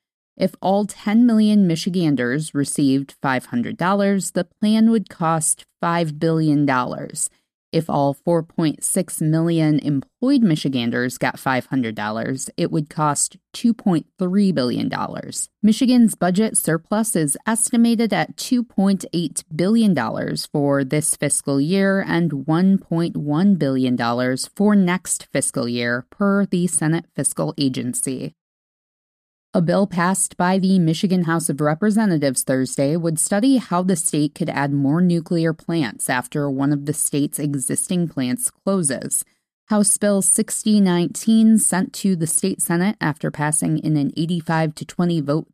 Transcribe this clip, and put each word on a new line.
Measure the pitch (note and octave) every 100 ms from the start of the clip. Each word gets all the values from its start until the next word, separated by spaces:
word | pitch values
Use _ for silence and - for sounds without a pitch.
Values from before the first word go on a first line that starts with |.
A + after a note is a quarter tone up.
| _ _ _ -
If | F#3+ -
all | F#3 G3+
ten | G3+ - G#3 A3
million | B3 A3 G#3+ G#3 F3+
Michiganders | D#3+ G3 F3+ D#3+ C3 A#2+ C#3+ D#3
received | C#3+ C#3 - C#3 C3+ C3+ -
five | C#3 B2+ -
hundred | A#2+ A2 A2+
dollars, | F3 G3+ G3+ G3 -
the | F3+ F3 _
plan | G#3+ A3 A3+
would | A3+ -
cost | - D#3+ D#3+ - - - _
five | E3+ E3+ D#3+ D3
billion | E3 D#3+ D#3 D3 C#3+
dollars. | B2+ B2 - - - - - _ _ _
If | E3 D#3+
all | C#3+ C#3
four | C3+ F3 E3+
point | D#3+ - D#3+ -
six | - F#3+ F3 -
million | D#3 D#3+ E3+ E3 D#3 D3+
employed | D3 C#3 - _ B3+ C#4+
Michiganders | G#3+ D#3 C#3 C3 A#2 A#2+ B2 -
got | C3 -
five | C3+ B2+ -
hundred | C3+ A2+
dollars, | G#2+ G#2+ A2 A#2 C3 - -
it | E3+
would | D#3+ D3
cost | - D3+ C#3+ - - _
two | - A#3
point | A3 G3+ D#3+ - -
three | F3+ G3 F#3+
billion | D3 B2 A2+ A2
dollars. | F#2+ - - - - - _
Michigan's | G#3 A3 B3+ B3 A3+
budget | - F3+ F3+ A3 -
surplus | - D#3 - G#3+ A3
is | E3 D3+ - -
estimated | A3+ - A#3+ A#3 A3+ A3+
at | F3+ D#3 -
two | - B3
point | A#3 - G3 G3 -
eight | E3+ E3 - -
billion | D#3 F#3 A3+ G#3+
dollars | C#3+ A2+ - - - -
for | D3+ C#3+ C#3
this | C3 D3+ D3+
fiscal | - C#3+ - - C#3
year | D3+ G3 G3 G3
and | - E3+ E3+ C#3+ C#3
one | D#3+ F#3+ G3
point | - E3 E3+ D#3+
one | D3 D3+ G3+ F3+
billion | C#3 C3 C3 A#2+
dollars | A#2 A#2+ B2+ B2+ - -
for | G3+
next | G#3 F3+ F3+ - - -
fiscal | D3 - C3+ A#2+
year, | A#2+ A#2+ B2 -
per | - G3+ G3+ G3
the | F3+ F3
Senate | - D#3 E3 -
Fiscal | - C#3 - D#3 D3+
Agency. | C#3 B2+ A#2+ A#2+ C#3 B2+ C#3 - _ _ _ _ _ _ _ _ _ _ _
A | F#3+
bill | E3 F#3 G3+
passed | F3+ F3 F#3+ - -
by | F3+ F#3+
the | F#3+ F#3+
Michigan | D#3+ D#3+ F#3 F#3
House | E3 E3 E3
of | C#3+
Representatives | D3+ D#3+ G#3+ G#3 G#3+ D#3+ C#3 B2
Thursday | - C3 B2+ - C#3 E3
would | E3 D#3
study | - G3+ C4 B3+
how | - F3
the | F#3 F3+
state | - D3+ D3
could | - D#3+
add | C3+ C#3+
more | C#3+ C#3 D#3+
nuclear | F3+ E3+ D#3+ F3 E3
plants | D#3+ - E3+ A#2+ - -
after | B2+ - D3+ C#3+
one | C3+ C#3
of | D3
the | C#3+
state's | D3 - C#3+ C#3+ -
existing | D3 C#3+ C#3+ C#3 - F3+ E3
plants | - B2 B2 -
closes. | - F#3+ G3 D3+ A#2+ - - - _ _ _ _
House | G#3+ G#3 -
Bill | G#3 G3
sixty | - - A3 - A3 G#3
nineteen, | F#3+ F3 F3 - A3 A3 A3 A3
sent | - F3+ -
to | - G3
the | F3 D#3
state | - F#3+ -
Senate | - E3+ F#3+ -
after | D#3 - D#3
passing | D#3 D3+ D3+ D#3 D#3
in | D#3 D3+
an | C#3 -
eighty-five | E3 F3+ D#3+ D#3+ D#3+
to | -
twenty | D3+ - F3 E3
vote | C#3 D#3 -